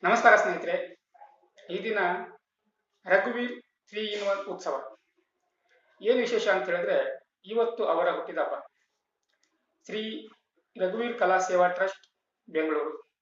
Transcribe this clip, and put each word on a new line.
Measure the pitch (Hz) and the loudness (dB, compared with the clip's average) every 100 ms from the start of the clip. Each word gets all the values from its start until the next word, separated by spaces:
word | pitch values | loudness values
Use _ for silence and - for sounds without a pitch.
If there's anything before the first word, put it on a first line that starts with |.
ನಮಸ್ಕಾರ | 180 226 233 214 | 4 6 8 8
ಸ್ನೇಹಿತರೆ, | 185 180 160 180 - - _ _ - _ _ _ - | 4 -2 -4 -4 -6 -14 _ _ -20 _ _ _ -10
ಈ | 180 | -8
ದಿನ | 208 208 175 180 - - _ _ _ _ _ _ - | -4 -2 -2 -2 -8 -16 _ _ _ _ _ _ 2
ರಘುವೀರ್ | - 247 240 240 240 _ _ _ | 2 2 -4 -6 -8 _ _ _
ತ್ರೀ | 208 214 208 | -8 -6 -4
in | 202 | -2
ಒನ್ | 190 208 | -2 -4
ಉತ್ಸವ. | - 220 - - - _ _ _ _ _ _ _ _ _ _ | -8 -6 -6 -8 -18 _ _ _ _ _ _ _ _ _ _
ಏನ್ | 202 254 | 2 2
ವಿಶೇಷ | 226 233 208 | 2 0 2
ಅಂತ | 190 185 | 0 0
ಹೇಳಿದ್ರೆ, | 175 - 156 - - _ _ 190 | -2 0 0 0 -6 _ _ -6
ಇವತ್ತು | 226 233 - 185 | -2 0 0 0
ಅವರ | 170 175 | 2 2
ಹುಟ್ಟಿದಹಬ್ಬ. | 160 - 147 147 - - _ _ _ _ _ _ _ _ _ _ _ - | 0 -6 -4 -4 -4 -10 _ _ _ _ _ _ _ _ _ _ _ -10
ಶ್ರೀ | 214 220 220 - _ _ _ _ - | -8 -8 -10 -14 _ _ _ _ -4
ರಘುವೀರ್ | 185 220 240 233 | -2 -2 -4 0
ಕಲಾ | 180 185 | 2 2
ಸೇವಾ | 185 180 180 | 2 4 4
ಟ್ರಸ್ಟ್ | 180 190 - _ _ _ _ - | 2 -4 -4 _ _ _ _ -6
ಬೆಂಗಳೂರು | 156 156 151 - - - _ | -2 0 0 -2 -8 -16 _